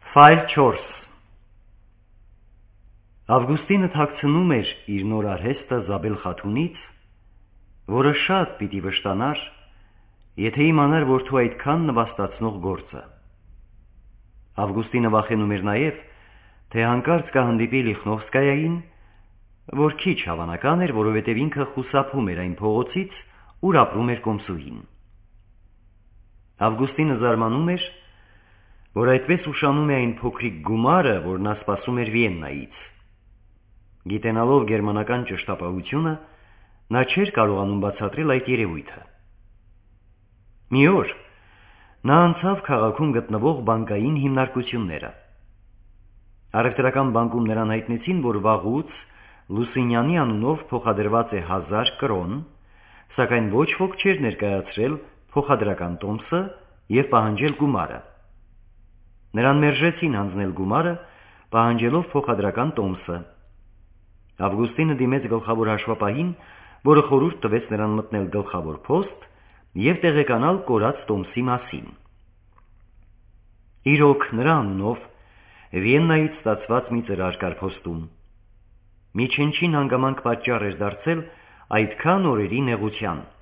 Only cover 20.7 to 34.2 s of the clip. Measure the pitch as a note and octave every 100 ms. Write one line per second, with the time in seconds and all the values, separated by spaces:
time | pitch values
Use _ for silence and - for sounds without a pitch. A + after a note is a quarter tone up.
20.7 | E3+ F3+ A2+ G#2+ A2 A2 A#2 D3+ C#3+ C3+
21.7 | - B2+ C#3 C#3 C#3 G#2 F2 F2+ E2+ G#2+
22.7 | G#2+ B2 F3+ F#3+ - - - - - F#3
23.7 | D#3+ A#2 G#2 A#2+ A#2+ - G#2 - F2 C#2
24.7 | A1+ - - - - - - _ _ _
25.7 | _ _ _ _ - - - _ _ G#2
26.7 | A2 C3+ - D#3 B2 A#2+ A2+ A2+ B2 E3
27.7 | F3+ - - - - - - _ _ _
28.7 | - - - A#2+ B2+ B2+ E3+ D#3+ C#3 D3
29.7 | C#3+ D3+ C3+ A#2+ A2+ A#2+ - B2 E2+ D#2
30.7 | A2+ A#2+ F3 C#3+ G2 E2 F#2 G2+ G#2 -
31.7 | G2 - B2 A2+ A2+ A2+ F2 D2+ C#2+ C2
32.7 | - - - - _ _ - _ _ _
33.7 | - - - F2+ G#2